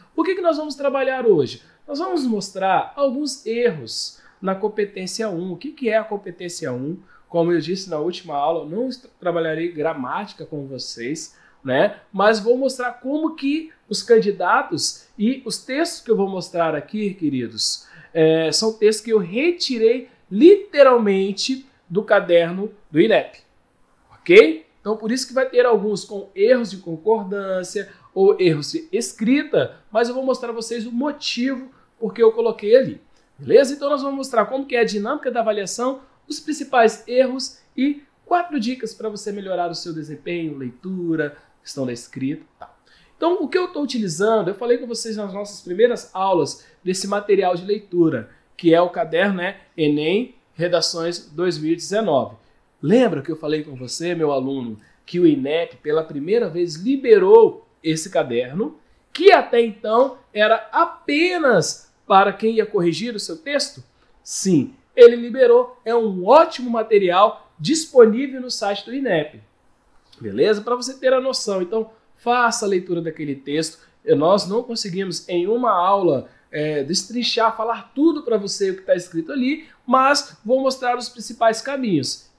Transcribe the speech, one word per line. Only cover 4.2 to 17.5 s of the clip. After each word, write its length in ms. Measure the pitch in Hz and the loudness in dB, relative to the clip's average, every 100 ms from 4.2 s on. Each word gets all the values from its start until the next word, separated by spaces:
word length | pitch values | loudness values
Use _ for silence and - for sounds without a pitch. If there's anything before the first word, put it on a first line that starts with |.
| _ _ | _ _
na 140 | 190 190 | -6 -4
competência 720 | 208 214 202 190 180 - 220 | -4 -4 -6 -6 -10 -6 -6
um. 220 | 170 185 | -6 -8
O 60 | 170 | -10
que 120 | 285 | -12
que 180 | - 233 | -6 -2
é 80 | 220 | -2
a 80 | |
competência 680 | 214 208 196 175 180 - 143 | -2 -8 -10 -14 -12 -8 -8
um? 240 | 123 139 185 - _ _ | -6 -8 -10 -14 _ _
Como 240 | 170 170 | 0 2
eu 80 | 170 | 0
disse 280 | 151 190 185 | -2 -6 -6
na 120 | 156 | -6
última 360 | 165 175 165 143 | -6 -6 -8 -2
aula, 260 | 147 165 | -2 -2
eu 40 | 151 | -6
não 240 | 190 262 | -6 -6
est-, 180 | 240 - _ | -8 -18 _
trabalharei 520 | - 165 160 156 175 | -4 -2 -2 -2 -6
gramática 720 | 160 156 151 127 170 208 - | -4 -4 -4 -6 -6 -8 -14
com 220 | - 147 135 | -12 -12 -10
vocês, 720 | 127 - 117 117 160 - _ _ _ | -12 -12 -10 -8 -8 -12 _ _ _
né? 340 | 131 131 208 - _ | -2 0 0 -2 _
Mas 280 | 190 208 220 | 0 2 2
vou 180 | 214 254 | 0 0
mostrar 360 | 269 254 247 | 0 -4 -8
como 420 | 240 254 302 311 - | -8 -6 -4 -4 -4
que 360 | 277 311 320 _ _ | -4 -4 -6 _ _
os 140 | 214 | -8
candidatos 1040 | - 220 196 180 180 240 277 143 - - _ - | 4 4 4 -2 0 0 0 -4 -6 -8 _ -4
e 280 | 214 269 220 | -2 -2 -8
os 140 | - | -10
textos 420 | - 269 339 - | -6 -4 -4 -4
que 80 | - | -2
eu 80 | 214 | 0
vou 100 | 196 | 0
mostrar 460 | 185 - 170 165 | -4 -6 -2 -2
aqui, 400 | 151 - 214 202 | -2 -8 -6 -6
queridos, 720 | 185 151 131 113 | -4 -4 -4 -6